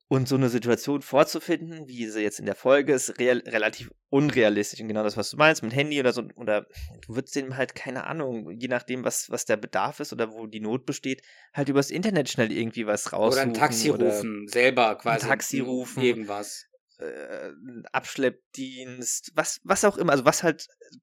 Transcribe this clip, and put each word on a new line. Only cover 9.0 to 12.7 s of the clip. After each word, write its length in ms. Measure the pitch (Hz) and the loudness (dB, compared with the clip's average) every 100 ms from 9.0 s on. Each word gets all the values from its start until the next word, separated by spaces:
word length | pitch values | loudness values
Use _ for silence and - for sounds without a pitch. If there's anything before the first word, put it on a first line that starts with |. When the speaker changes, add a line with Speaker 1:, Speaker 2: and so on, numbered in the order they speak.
Speaker 1:
was, 260 | 117 - - | -2 -4 -6
was 140 | 113 | -6
der 140 | - 107 | -2 -2
Bedarf 420 | 110 - 117 147 | -2 -2 -2 -4
ist 140 | 147 | -8
oder 180 | 120 113 | -4 -6
wo 160 | 110 110 | -6 -12
die 140 | 107 | -8
Not 240 | 107 123 - | -4 -4 -4
besteht, 380 | 139 131 131 - - _ | -6 -6 -8 -10 -20 _
halt 140 | - 143 | -4 2
übers 240 | 139 139 | 2 2
Internet 380 | 160 214 180 131 | 0 0 0 0
schnell 240 | - 110 | 0 0
irgendwie 340 | 92 113 | 0 -4